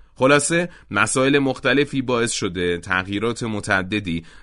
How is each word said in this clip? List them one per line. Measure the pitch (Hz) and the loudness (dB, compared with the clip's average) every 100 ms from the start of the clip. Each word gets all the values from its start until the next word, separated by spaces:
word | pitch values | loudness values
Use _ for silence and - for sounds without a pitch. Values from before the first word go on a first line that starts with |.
| - | -20
خلاصه، | - 131 143 143 170 175 - - | 0 4 4 4 0 -2 -8 -4
مسائل | 101 110 131 135 143 | 0 2 2 2 2
مختلفی | 135 127 131 131 143 139 | 2 -2 0 2 0 -2
باعث | 120 120 117 | -2 0 0
شده | - 101 90 87 87 | -2 -4 -2 -2 -2
تغییرات | 90 92 92 101 117 113 | -2 -2 -2 -4 -4 -4
متعددی | 117 104 101 98 92 107 98 82 82 - | -6 -6 -2 -2 0 -4 -2 -6 -6 -20